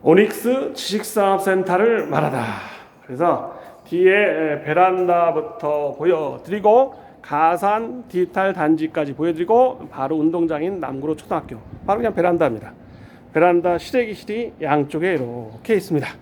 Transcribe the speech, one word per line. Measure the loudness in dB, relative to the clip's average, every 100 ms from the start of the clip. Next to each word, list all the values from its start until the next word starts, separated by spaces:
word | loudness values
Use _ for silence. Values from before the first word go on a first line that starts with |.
오닉스 | 6 6 4 0 -2 -2 -4
지식산업센터를 | -8 -6 -6 -4 0 2 2 0 0 0 2 2 2 0
말하다. | -2 0 -2 -6 -8 -12 -18 -20 _ -16
그래서 | -2 0 0 -4 -14 -20 -20 -8
뒤에, | 2 4
에, | 6 2 0 -2 -2
베란다부터 | 0 4 4 4 2 2 2 0 -6 -6 -4 -2 -4 -2
보여드리고 | 0 0 -2 -8 -8 0 4 6 4 -4 -20 -20
가산 | -6 2 2 4 0 0 -4 -10 -6
디지털 | -2 -2 0 -2
단지까지 | 0 2 2 0 -4 -4
보여드리고 | -2 -4 -2 2 4 4 0 -14
바로 | -8 -4 0
운동장인 | 0 0 -2 -2 -4 -6
남구로 | -8 -6 -6 -6
초등학교, | -4 -6 -6 -16 -16 -12 -4
바로 | -2
그냥 | -2
베란다입니다. | 0 0 2 0 0 -10 -20 -20 -20 -20 -20 -6
베란다 | 2 4 4 2 -2
실외기실이 | 0 -2 -2 -6 -8 -6 -6 -6
양쪽에 | 0 2 2 -2 0 -2
이렇게 | -4 -8 -12 -14 0 0
있습니다. | 2 -2 -2 -12